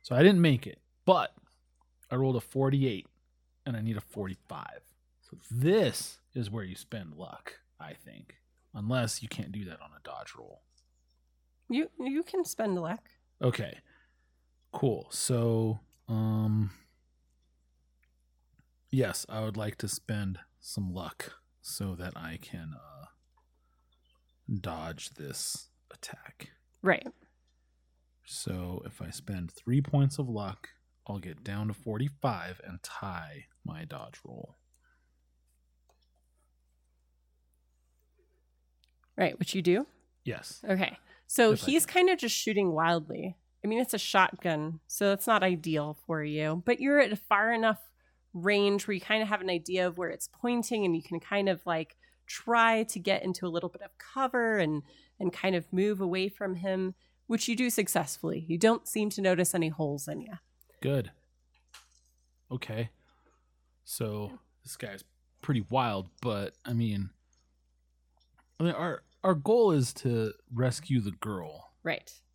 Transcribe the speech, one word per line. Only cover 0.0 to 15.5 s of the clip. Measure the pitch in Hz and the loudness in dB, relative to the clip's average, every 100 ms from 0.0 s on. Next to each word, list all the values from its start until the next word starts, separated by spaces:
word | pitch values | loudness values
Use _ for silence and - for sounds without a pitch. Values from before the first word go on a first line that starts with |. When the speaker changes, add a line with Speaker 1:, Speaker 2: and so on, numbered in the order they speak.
Speaker 1:
So | - 123 | 2 8
I | |
didn't | 175 190 | 10 10
make | 170 123 101 | 6 6 0
it, | - _ _ | -16 _ _
but | - 180 - - _ _ _ _ _ _ - | 4 6 4 -6 _ _ _ _ _ _ -4
I | 127 | 0
rolled | 135 123 | 2 0
a | |
forty-eight | - 135 135 139 131 95 - _ _ _ _ _ - | -2 0 2 2 2 -2 -10 _ _ _ _ _ -8
and | 113 | -4
I | |
need | 113 107 | -4 -4
a | |
forty-five. | - - 95 92 _ - - - _ _ _ _ | -8 -8 -8 -8 _ -14 -12 -16 _ _ _ _
So | _ - - | _ -20 -8
this | 120 147 214 156 - - - _ | 0 4 4 2 -2 -10 -16 _
is | 131 104 | -8 -6
where | 110 | -6
you | 95 - | -8 -12
spend | - 113 85 | -12 -12 -10
luck, | 76 90 - - - _ _ | -14 -14 -14 -18 -20 _ _
I | 78 | -16
think. | - - 53 - - _ _ _ | -16 -20 -20 -20 -20 _ _ _
Unless | 107 104 127 113 - | -8 0 0 0 -4
you | 113 | -8
can't | - - | -10 -8
do | 98 92 | -10 -10
that | 80 | -14
on | - - | -18 -18
a | |
dodge | - 67 - - | -14 -14 -14 -18
roll. | 52 - _ _ _ _ _ _ _ _ _ _ _ | -20 -20 _ _ _ _ _ _ _ _ _ _ _
Speaker 2:
You, | 240 320 - | -2 -2 -6
you | 254 285 | -4 -4
can | 339 381 | -2 -4
spend | 330 - 220 180 | -4 -2 -2 -2
luck. | 165 220 _ _ _ _ | -4 -8 _ _ _ _
Speaker 1:
Okay. | 127 120 92 - _ _ _ _ _ _ _ _ _ | 0 0 -6 -10 _ _ _ _ _ _ _ _ _
Cool. | - 135 101 - | 0 0 0 -6
So, | - - 123 117 | -6 0 2 4